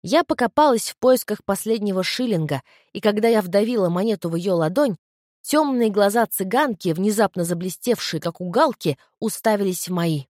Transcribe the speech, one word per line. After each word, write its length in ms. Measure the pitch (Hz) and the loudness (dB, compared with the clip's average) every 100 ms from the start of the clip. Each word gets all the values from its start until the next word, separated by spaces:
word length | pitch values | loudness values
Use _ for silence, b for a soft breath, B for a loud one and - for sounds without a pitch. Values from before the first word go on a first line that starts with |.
| 175 | 2
Я 160 | 285 | 0
покопалась 680 | 349 311 233 - 302 233 - | 2 0 0 4 4 4 -2
в 80 | - | 0
поисках 440 | 247 262 - 208 - | 2 2 0 -8 -4
последнего 560 | 196 214 226 202 185 | -4 -2 -2 -2 -2
шиллинга, 600 | 185 - 254 185 151 139 b b b | -2 -2 -2 -2 -2 -4 b b b
и 80 | - | -2
когда 260 | 214 208 226 | 0 2 2
я 140 | 226 | 2
вдавила 480 | 180 196 220 240 185 | 2 0 2 0 0
монету 400 | 175 220 208 170 | 0 0 -2 -2
в 80 | 165 | -4
её 180 | 185 | 0
ладонь, 440 | 175 160 185 294 175 _ _ _ _ | 0 0 2 0 -2 _ _ _ _
тёмные 480 | - 294 302 254 226 | 0 0 2 2 0
глаза 380 | 202 202 220 220 | 2 2 2 -2
цыганки, 680 | - 190 233 294 208 180 | -2 -2 0 0 -2 -4
внезапно 500 | 160 202 208 202 - | -2 0 2 0 0
заблестевшие, 760 | 170 175 185 - - 220 - 160 | -4 -4 -6 -6 -2 -2 -2 -6
как 220 | 170 - | -6 -8
у 80 | 180 | -4
галки, 480 | 185 302 - 170 139 _ _ | 2 2 0 -4 -4 _ _
уставились 680 | 220 - - 208 196 180 - | -6 -2 0 0 0 -4 -4
в 60 | |
мои. 300 | 180 170 156 135 | -2 0 -2 -6